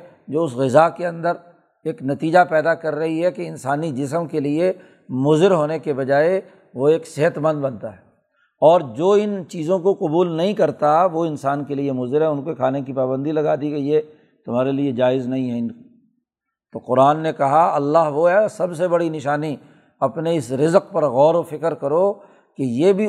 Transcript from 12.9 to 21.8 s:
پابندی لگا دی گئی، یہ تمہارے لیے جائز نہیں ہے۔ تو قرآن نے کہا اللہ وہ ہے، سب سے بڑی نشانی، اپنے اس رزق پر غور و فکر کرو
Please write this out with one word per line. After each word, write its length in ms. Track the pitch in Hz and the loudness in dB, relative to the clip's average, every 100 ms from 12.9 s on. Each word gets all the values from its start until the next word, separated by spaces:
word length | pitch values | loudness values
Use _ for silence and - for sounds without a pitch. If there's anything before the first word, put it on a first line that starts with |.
پابندی 400 | 131 131 135 143 | -4 -2 -2 -2
لگا 220 | 156 151 | -2 0
دی 160 | 156 147 | -2 -2
گئی، 160 | 147 139 | -4 0
یہ 120 | 151 - - _ _ - | 0 -2 -16 _ _ -6
تمہارے 260 | 120 131 | -2 0
لیے 200 | 139 143 | 0 -2
جائز 340 | 117 127 131 123 | 0 0 0 -2
نہیں 240 | 131 127 | -4 -4
ہے۔ 160 | 120 117 - - _ _ _ _ _ _ _ _ | -4 -6 -8 -20 _ _ _ _ _ _ _ _
تو 40 | 110 | -16
قرآن 420 | - 123 135 156 | -2 4 4 2
نے 120 | 160 | -2
کہا 420 | - 139 147 175 | -2 0 2 2
اللہ 340 | 151 143 160 156 | 0 0 2 2
وہ 180 | 143 170 | 2 2
ہے، 180 | 190 214 | 2 0
سب 260 | - 185 160 | -2 -6 -2
سے 120 | 180 | -2
بڑی 200 | 170 170 | 0 -2
نشانی، 460 | 156 131 147 151 135 - _ _ _ | -4 -4 -4 -4 -8 -14 _ _ _
اپنے 360 | 135 - 160 165 | -4 -2 -2 -2
اس 140 | 117 | -2
رزق 400 | 127 156 180 - | 0 2 2 0
پر 100 | 185 147 | -2 0
غور 240 | 123 151 | 4 4
و 80 | 170 | 4
فکر 320 | 156 151 160 | -4 -6 -6
کرو 380 | - | -4